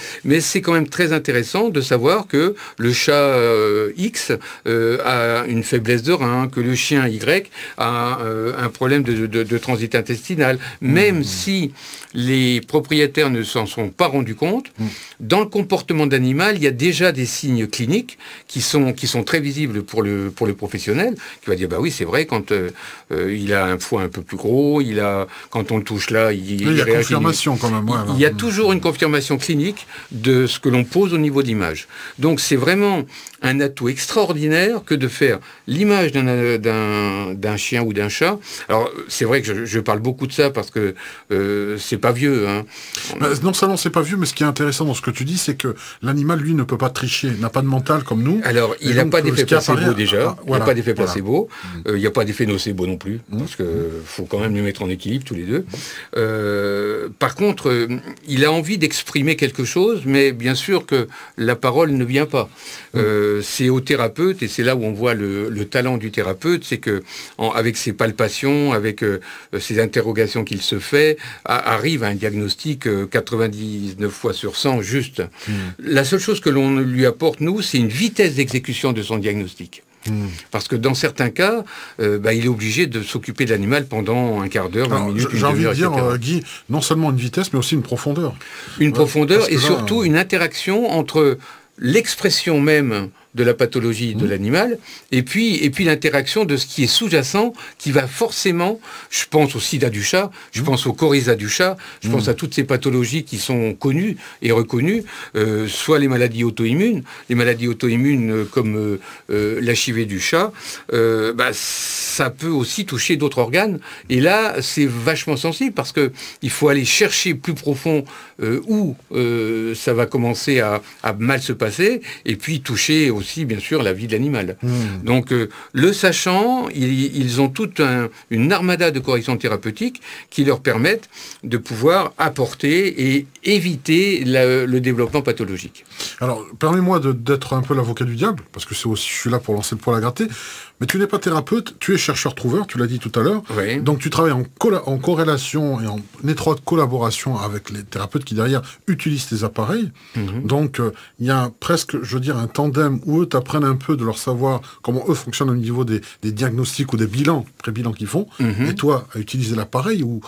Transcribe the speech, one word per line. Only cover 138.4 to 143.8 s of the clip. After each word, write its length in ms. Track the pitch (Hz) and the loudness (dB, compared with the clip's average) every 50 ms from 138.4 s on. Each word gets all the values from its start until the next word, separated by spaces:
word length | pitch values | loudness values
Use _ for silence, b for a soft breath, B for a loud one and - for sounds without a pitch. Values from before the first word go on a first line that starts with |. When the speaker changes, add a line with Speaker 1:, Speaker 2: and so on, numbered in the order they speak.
| - - | -8 -14
Speaker 2:
parce 120 | - 104 - | -14 -14 -10
que 100 | - 107 | -10 -8
c'est 120 | - - | -4 -2
aussi, 220 | 117 110 101 - - | -2 -2 -2 -4 -6
je 60 | - - | -6 -4
suis 100 | - 120 | -2 0
là 80 | 120 120 | 0 0
pour 160 | - - 107 | 0 0 -2
lancer 200 | 104 104 - 117 | -2 -2 -4 -6
le 60 | 104 | -4
poil 160 | - 123 117 | 0 0 0
à 40 | 110 | 2
gratter, 260 | 107 123 131 - 226 220 B B B B B B B B B - | 0 -2 -2 -2 -4 -4 B B B B B B B B B -8
mais 60 | - | -4
tu 120 | - - 190 | -2 0 0
n'es 80 | 202 | 0
pas 120 | 202 - 196 | 0 0 0
thérapeute, 580 | - 185 160 156 139 - 208 240 - - - - | 0 0 0 0 0 0 0 -2 -2 -4 -10 -8
tu 140 | - - 196 | -2 0 0
es 20 | |
chercheur-trouveur, 720 | 175 - - 131 - - 139 - - - 123 123 196 208 | 2 2 0 -2 0 -2 -4 -4 -2 -2 0 0 0 -2
tu 100 | - - | -2 -2
l'as 100 | 123 120 | -2 -2
dit 120 | 117 123 127 | 0 -2 -4
tout 140 | - 113 - 120 | -6 -2 0 2
à 40 | |
l'heure. 200 | 113 165 208 214 214 - 113 | 2 2 2 0 -4 -4 -4
Speaker 1:
Oui. 240 | 107 95 104 120 143 | -2 -2 -2 -2 0